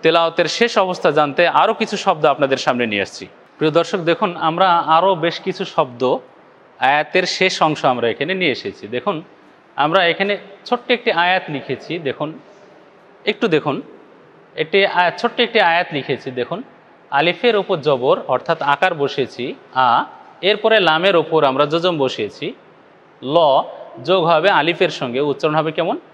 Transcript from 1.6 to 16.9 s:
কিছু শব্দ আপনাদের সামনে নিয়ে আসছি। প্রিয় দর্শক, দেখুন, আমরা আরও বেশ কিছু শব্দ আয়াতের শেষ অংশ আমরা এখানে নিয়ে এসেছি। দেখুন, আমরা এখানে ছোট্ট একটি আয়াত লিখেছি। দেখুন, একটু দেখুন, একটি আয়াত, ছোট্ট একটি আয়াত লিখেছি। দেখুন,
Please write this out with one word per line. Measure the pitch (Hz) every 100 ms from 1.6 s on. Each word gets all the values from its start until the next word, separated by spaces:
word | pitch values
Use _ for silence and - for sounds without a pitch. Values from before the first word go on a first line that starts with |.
| 196
কিছু | - 220 196
শব্দ | 202 160 156
আপনাদের | 139 135 131
সামনে | - 123 117
নিয়ে | 101
আসছি। | 95 - 98 - - -
প্রিয় | 156
দর্শক, | 151 170 202
দেখুন, | 165 170 208 175
আমরা | 165 165 190
আরও | 170 147 160 190
বেশ | 180 170 -
কিছু | - 156
শব্দ | 196 - 143 120 127 190 - - - _ _ _
আয়াতের | 127 147 151 185
শেষ | 180 - 185 180
অংশ | 160 147
আমরা | 151 123 117
এখানে | 104 147
নিয়ে | 190 175
এসেছি। | 117 - 98 104
দেখুন, | 120 - 160 175 - - _ _ -
আমরা | 147 185 170
এখানে | 165 196 202 - -
ছোট্ট | - 240 -
একটি | 240 233
আয়াত | 170 175 185 180
লিখেছি। | 143 127 123 - 170
দেখুন, | 143 - 151 160 - - - - - _ - - -
একটু | 214 220
দেখুন, | 156 147 156 - - - - - _ _ -
একটি | 156 202 196
আয়াত, | 175 175 170
ছোট্ট | 233 233
একটি | 233 220
আয়াত | 175 170 175
লিখেছি। | 147 127 127 135
দেখুন, | 127 120 180 269 - _